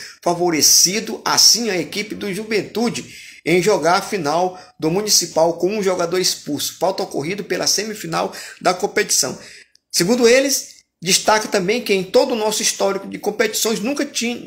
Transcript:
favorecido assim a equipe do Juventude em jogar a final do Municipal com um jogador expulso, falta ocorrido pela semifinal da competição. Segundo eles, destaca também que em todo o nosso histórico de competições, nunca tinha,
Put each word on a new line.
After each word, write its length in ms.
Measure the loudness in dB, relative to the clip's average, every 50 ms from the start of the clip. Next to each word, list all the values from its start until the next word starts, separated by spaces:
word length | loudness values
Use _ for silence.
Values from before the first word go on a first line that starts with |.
| -16 -18 -20 _
favorecido 1000 | -2 -2 0 0 0 0 2 4 4 6 6 6 4 4 0 -4 -4 -6 -10 -6 -2
assim 460 | 0 2 4 6 6 6 4 0 -2
a 80 | -2
equipe 360 | -2 -2 -4 -4 -6 -6 -6 -8
do 200 | -8 -6 -6 -6
Juventude 1040 | -6 -4 -2 -2 -2 -2 -2 -2 -2 0 0 -2 -4 -10 -12 -18 -20 -20 -20 -20 -8 _
em 160 | 2 2 4
jogar 380 | 4 4 2 4 4 2 2 2
a 20 |
final 580 | 0 -2 -4 -2 -2 0 0 0 0 -2 -4 -8 -18 -20 _
do 140 | -4 -2 0
Municipal 600 | 0 0 0 2 2 2 0 0 2 2 2 2 2
com 240 | 0 -2 0 0
um 40 | 0
jogador 380 | 0 0 0 0 -2 -2 0 0
expulso, 580 | 0 -2 -2 -4 -6 -8 -6 -4 -6 -8 -4
falta 260 | -2 -2 -2 0 -2 -6
ocorrido 420 | -4 -6 -6 -4 -4 -6 -6 -4
pela 220 | -6 -4 -2 0
semifinal 640 | 0 0 0 -2 -4 -8 -8 -8 -4 -2 -2 -2 -2 -6 -10 -14 -16 -16 -2
da 140 | 0 0 0
competição. 640 | 0 -2 -2 0 0 0 2 0 0 0 -2 -6 -10 -14 -20 -20 -20 -20 _ _ _ _ _
Segundo 380 | -2 0 2 2 4 4 6
eles, 480 | 6 6 6 4 2 0 -2 -4 -10 -20 -20 _ _ _ _
destaca 460 | -2 0 0 2 4 4 2 2 2
também 360 | 0 -2 0 0 0 0 -2 0
que 100 | 0 0
em 100 | 0 0
todo 280 | 2 2 2 4 4
o 40 | 0
nosso 280 | 0 0 0 0 0 -2
histórico 440 | -2 0 0 -2 -2 -2 -4 -6
de 120 | -10 -12 -4
competições, 600 | -4 -4 0 0 -2 0 0 -2 -2 0 -2 0
nunca 240 | -2 -4 -2 -2 -4
tinha, 340 | -4 -4 -4 -4 -4 -6 -6 -8